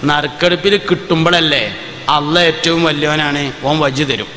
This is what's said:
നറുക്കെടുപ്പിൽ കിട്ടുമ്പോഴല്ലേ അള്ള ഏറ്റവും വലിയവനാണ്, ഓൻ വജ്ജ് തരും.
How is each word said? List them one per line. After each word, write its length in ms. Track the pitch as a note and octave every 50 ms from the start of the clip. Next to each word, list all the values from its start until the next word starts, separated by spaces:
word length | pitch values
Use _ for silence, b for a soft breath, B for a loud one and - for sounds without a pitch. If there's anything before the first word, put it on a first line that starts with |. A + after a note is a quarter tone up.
| - C#3+
നറുക്കെടുപ്പിൽ 640 | D3 D3 D#3 D3 C3+ - E3+ F3 F3 E3+ - G3+ G3+ G3+ - -
കിട്ടുമ്പോഴല്ലേ 760 | F3+ - - - F3 D#3+ D#3+ E3+ F3 E3+ E3 D#3 D3 C3+ A2 G#2 G2 - - - - - - - D3
അള്ള 200 | D3+ D3 D3 D#3 F3 F3 E3
ഏറ്റവും 300 | D#3+ D#3+ - E3 E3+ E3 E3 D#3+
വലിയവനാണ്, 540 | D3+ D3 D3 D3+ D3+ D#3 D3+ D3 C#3+ C#3+ C#3+ C3+ B2 - - C3+
ഓൻ 80 | D3+ D#3+ D3+
വജ്ജ് 200 | C#3 C3 C3 D3+ C3+
തരും. 200 | C3 G#2 G#2 F#2+ -